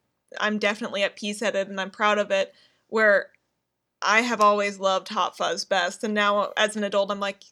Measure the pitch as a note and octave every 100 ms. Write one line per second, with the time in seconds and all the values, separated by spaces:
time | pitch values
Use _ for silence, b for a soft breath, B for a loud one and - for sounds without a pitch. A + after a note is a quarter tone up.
0 | _ _ _ - G#3 G#3+ G#3 G#3 - F#3+
1 | G3 - G#3 G#3 G#3 G3 G3 G3 F#3+ -
2 | G#3 G#3 G3+ G3 F#3+ b b b _ A3
3 | G#3+ G3 - _ _ _ _ _ _ _
4 | F3+ G#3+ A#3+ A3 G#3 G#3 G3+ G3 F#3+ F#3+
5 | F#3+ G#3+ F3+ - F3 F3 - F#3+ F3+ -
6 | A3 G#3 G#3 G#3 G3 - G#3+ G#3+ G3+ G3+
7 | G3 G3+ G3+ G3 -